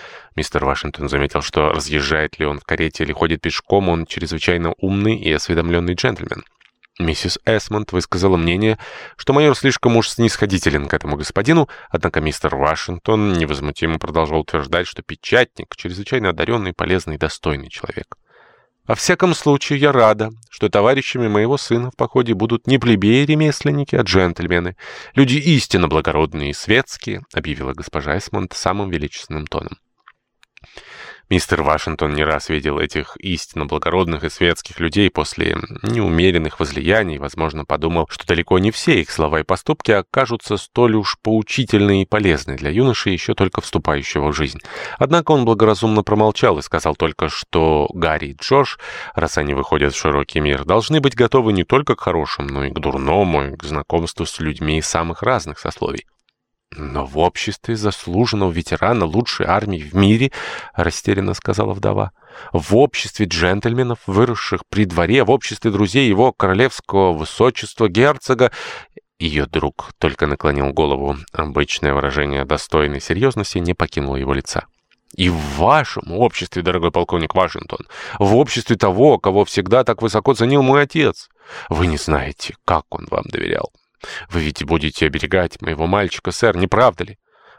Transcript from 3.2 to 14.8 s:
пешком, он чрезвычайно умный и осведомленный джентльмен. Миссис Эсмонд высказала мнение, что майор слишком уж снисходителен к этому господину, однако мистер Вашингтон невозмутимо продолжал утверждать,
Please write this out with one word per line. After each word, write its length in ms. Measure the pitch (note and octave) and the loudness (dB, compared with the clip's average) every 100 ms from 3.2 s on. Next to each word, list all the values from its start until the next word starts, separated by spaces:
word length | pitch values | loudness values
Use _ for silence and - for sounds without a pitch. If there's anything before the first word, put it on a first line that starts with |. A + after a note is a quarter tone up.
| D#2+ D#2+ | -6 -4
пешком, 480 | E2+ - - G2 F#2+ | -4 -6 0 2 2
он 160 | E2 D#2+ | 0 -4
чрезвычайно 680 | - D#2+ D#2+ - F2 E2+ - | -8 -6 -4 -2 0 -2 -2
умный 380 | F#2+ G2 G#2+ A2+ | -2 0 0 0
и 120 | E2 | -2
осведомленный 640 | D2+ - E2 E2 F2 F2 | -2 0 -2 0 0 0
джентльмен. 480 | F2+ B2+ E2+ - - - _ _ _ _ - | -2 -2 -4 -8 -12 -12 _ _ _ _ -4
Миссис 400 | E2 D#2 F2+ - - | -4 -2 -4 -4 0
Эсмонд 460 | A2 - G#2+ G#2 | 0 0 -6 -2
высказала 440 | F#2 - F2+ G2 F2+ | -4 -2 0 2 4
мнение, 420 | E2 F2+ A2 A2 - - - - | 2 2 0 0 -6 -18 -20 -4
что 160 | - | 0
майор 240 | C#3 D3+ B2+ | 4 4 4
слишком 400 | C3+ - A#2+ A2+ | 2 2 4 4
уж 140 | - | 2
снисходителен 800 | - A2+ - G#2 F#2+ D#2+ C#2+ C#2+ | 2 0 2 0 2 2 0 0
к 60 | |
этому 220 | D#2 D2 D2 | -4 -4 -6
господину, 520 | D2+ - G#2 E3 C#3 - - | -2 0 2 4 2 -4 -6
однако 300 | E2+ F2 D#2+ | -4 -2 -2
мистер 340 | D#2 - D2+ | -2 -2 -2
Вашингтон 800 | C#2 C#2+ D#2 - F2+ - A2 G#2 | 0 0 0 -4 -6 0 2 2
невозмутимо 640 | F2+ D2+ C#2+ C#2+ - E2 D#2+ | 2 0 -2 -4 -4 -2 -2
продолжал 420 | - D#2 D2+ D#2 | -2 0 2 0
утверждать, 460 | D2+ D#2+ C#2+ E2+ | 0 -4 -2 -2